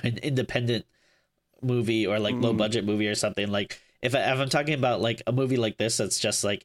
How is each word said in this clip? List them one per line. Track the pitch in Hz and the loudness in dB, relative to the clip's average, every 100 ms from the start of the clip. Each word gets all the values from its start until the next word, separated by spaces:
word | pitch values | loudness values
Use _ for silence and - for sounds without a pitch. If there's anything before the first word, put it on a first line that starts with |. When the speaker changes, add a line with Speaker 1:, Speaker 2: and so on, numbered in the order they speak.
Speaker 1:
an | 123 117 | -4 -2
independent | 147 127 107 127 120 117 - _ _ _ _ _ _ - | -2 -2 -2 -2 0 -2 -4 _ _ _ _ _ _ -8
movie | 131 123 110 110 98 | -2 0 2 2 2
or, | 107 | 2
like, | 104 | 0
Speaker 2:
Mm. | 123 | 2
Speaker 1:
low | 120 | 2
budget | 110 107 113 | 2 2 0
movie | 101 104 104 | 0 0 0
or | |
something, | 104 107 98 101 | 0 -2 -2 -2
like, | 101 98 - _ - | -2 -4 -8 _ -6
if | 123 | -2
I, | 127 107 | 0 2
if | 131 | 0
I'm | 135 | 0
talking | 147 147 | 0 0
about, | 147 120 107 | 0 0 2
like, | 113 113 - | 0 -2 -2
a | |
movie | 127 131 127 | 0 2 2
like | 110 - | 0 0
this | 110 - | -2 0
that's | 101 - | -2 0
just, | - - | 0 0
like, | 101 101 | -2 -4